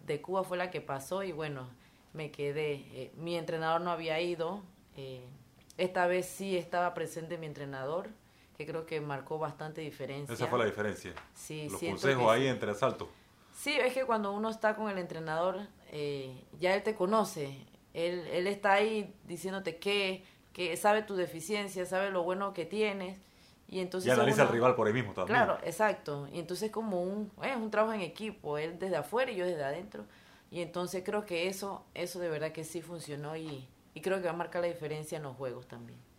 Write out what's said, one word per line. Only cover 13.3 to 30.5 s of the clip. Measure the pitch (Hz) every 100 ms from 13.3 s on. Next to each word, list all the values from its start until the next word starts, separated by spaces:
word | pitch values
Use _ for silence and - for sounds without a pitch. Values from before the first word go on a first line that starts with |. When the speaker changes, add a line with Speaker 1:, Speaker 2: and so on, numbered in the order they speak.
| - -
Speaker 1:
Sí, | - 285
es | 294 247
que | 262
cuando | 262 220 202
uno | 202 220
está | 220 214 214
con | 214
el | 190
entrenador, | 175 160 160 160 185 190 208 - -
eh, | 151 147 143 131 131 - 151
ya | 180
él | 196
te | 214
conoce, | 214 180 220 196 160 139 139 - - -
él, | - 170 180 156
él | 170 185
está | 202 202
ahí | 202 214 220 196 - -
diciéndote | 170 190 190 190 -
qué, | 196 202 190 190 - - -
que | - 175 165
sabe | 208 214
tu | 214 190
deficiencia, | 175 165 160 208 202 190
sabe | 180 185 196
lo | 185
bueno | 170 185 196
que | 196
tienes, | 165 208 214 196 180 190 - - - - -
y | 185
entonces | 180 185 123
Speaker 2:
Y |
Speaker 1:
eso | 123
Speaker 2:
analiza | 123 135
Speaker 1:
uno | 123
Speaker 2:
al |
rival | 117 123 -
por | 107
ahí |
mismo | 120 104
también. | - 90 247
Speaker 1:
Claro, | 202 160
exacto. | - 160 214 196 - 143 139
Y | 170
entonces | 160 180 214
como | 214 220 180
un, | 180 202 208 -
es | 226 254
un | 220
trabajo | 214 220
en | 220
equipo, | 170 - 214 - 151 147
él | 160 170
desde | 190 165
afuera | 143 226 262
y | 196
yo |
desde | 180 165
adentro. | 139 160 208 - - - - - -